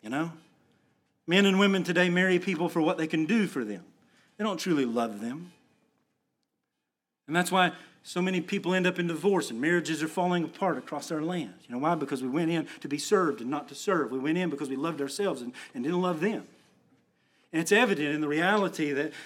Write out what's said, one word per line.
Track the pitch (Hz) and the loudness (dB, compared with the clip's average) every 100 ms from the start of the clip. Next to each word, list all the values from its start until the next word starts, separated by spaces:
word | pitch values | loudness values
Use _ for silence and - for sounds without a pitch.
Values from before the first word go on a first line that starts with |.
you | 107 | -6
know? | 135 165 165 - _ _ _ _ _ _ _ | -4 -4 -8 -20 _ _ _ _ _ _ _
Men | - 185 196 | 2 6 6
and | 190 | 6
women | 202 190 | 6 4
today | 175 175 180 | 2 4 4
marry | 175 185 180 | 4 4 2
people | 196 160 170 | 2 -2 0
for | 170 | 2
what | 160 180 | 2 2
they | 156 | 0
can | 160 156 | 0 2
do | 226 190 | 2 2
for | 139 | -2
them. | 107 95 - _ _ _ _ - | -6 -8 -14 _ _ _ _ -6
They | |
don't | 214 180 | -4 -2
truly | 190 151 127 | 0 2 2
love | 117 117 104 | 0 -2 -4
them. | 117 151 180 - _ _ _ _ _ _ _ _ _ _ _ _ _ _ _ _ - | -8 -8 -12 -20 _ _ _ _ _ _ _ _ _ _ _ _ _ _ _ _ -4
And | 170 | -2
that's | 175 | 2
why | 185 180 - - _ | 2 2 0 -16 _
so | - 180 | -8 -2
many | 185 180 | 0 0
people | - 202 170 | -2 -4 0
end | 185 180 | 2 2
up | 175 | 0
in | 175 | -2
divorce | 156 185 185 - | 0 2 2 0
and | 117 | -2
marriages | 151 175 151 156 | 0 2 0 -4
are | 156 | -4
falling | 185 180 175 | -2 0 0
apart | 156 - 190 127 | -2 -2 -2 -2
across | - 147 - | -6 -8 -6
our | 156 | -4
land. | 160 180 110 90 - | -4 -4 -8 -12 -10
You | 123 | -2
know | |
why? | 156 | 0
Because | 160 143 135 | 0 -2 -4
we | 127 | -2
went | 151 165 | -2 0
in | 165 - - | 0 -4 -8
to | 139 | -8
be | 147 | -6
served | - 202 165 143 | 2 2 2 -2
and | 120 | -4
not | 147 139 | -6 -8
to | - | -8
serve. | 202 175 120 | 0 0 0
We | 131 | -2
went | 143 175 | 0 0
in | 175 | 0
because | 143 135 | -2 -4
we | |
loved | 135 165 147 | -4 -4 -4
ourselves | 139 - 196 131 | -6 -2 -4 -4
and, | 120 - - | -8 -12 -12
and | 135 | -6
didn't | 139 180 | -2 0
love | 180 160 | 0 0
them. | 202 214 - - _ _ _ _ _ _ _ _ _ | -2 -2 -8 -20 _ _ _ _ _ _ _ _ _
And | 160 | -2
it's | 165 | 4
evident | 208 240 147 147 | 4 4 2 0
in | 151 | 0
the | 151 | 0
reality | 151 180 208 185 180 147 | 2 2 2 2 -2 -2
that, | 139 151 - | -2 -4 -6